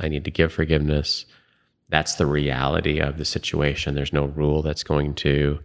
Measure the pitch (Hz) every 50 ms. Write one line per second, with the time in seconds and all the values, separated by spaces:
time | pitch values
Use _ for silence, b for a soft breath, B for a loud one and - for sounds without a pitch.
0 | - 78 78 73 71 - 78 - 82 80 - - 80 76 80 76 73 76 76 73
1 | 71 - - - - - b b b b b b b b b b _ - - 76
2 | 76 - - - 85 71 76 73 73 71 65 64 67 69 76 85 82 - 76 78
3 | 78 71 71 80 76 - - - - - - 76 73 71 71 - - 73 71 71
4 | 71 71 - 73 71 71 73 78 76 73 76 78 76 78 73 - - - 80 73
5 | 73 73 69 - - 76 71 71 73 71 71 73 -